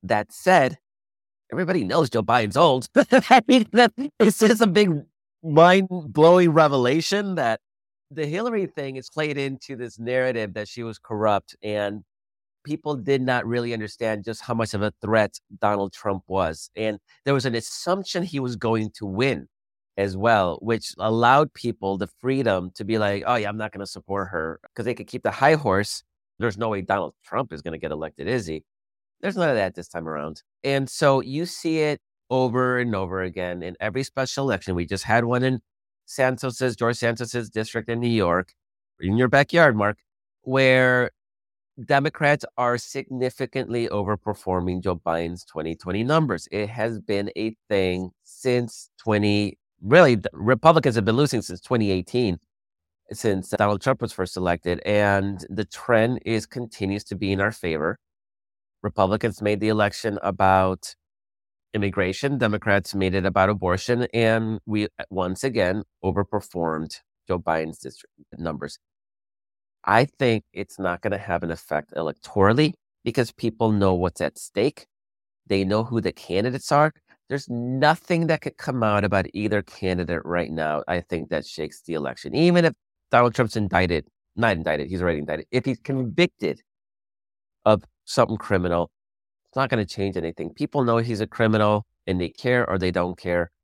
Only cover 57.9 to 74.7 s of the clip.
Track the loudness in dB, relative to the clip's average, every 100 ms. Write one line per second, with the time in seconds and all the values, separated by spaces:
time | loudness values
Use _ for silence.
57.9 | -6 _ _ _ _ _ _ _ _ -8
58.9 | 0 2 2 -2 -2 -2 0 0 2 0
59.9 | 0 -6 -4 -6 0 4 4 4 -2 -8
60.9 | -20 _ _ _ _ _ _ _ -4 -2
61.9 | 0 -2 -2 -4 0 0 -2 0 0 0
62.9 | -2 0 0 0 2 2 2 0 -2 0
63.9 | -2 0 0 2 2 -2 -6 -4 -2 -2
64.9 | _ -8 -4 -4 -2 -4 0 0 0 -6
65.9 | _ -4 -2 -2 -4 -6 -4 -4 -4 -8
66.9 | -12 _ _ _ -6 -2 -2 -4 -10 -16
67.9 | -18 -20 _ _ -10 -8 -6 -10 -14 _
68.9 | _ _ _ _ _ _ _ _ _ 2
69.9 | 2 2 _ 0 0 -4 -12 -12 -6 -4
70.9 | -4 -4 -6 -2 -4 -2 -8 -4 -6 -4
71.9 | -6 -6 -6 -8 4 4 6 2 -2 _
72.9 | _ -6 -2 -2 -2 -6 0 0 2 2
73.9 | 2 0 -2 -6 -6 -8 0 0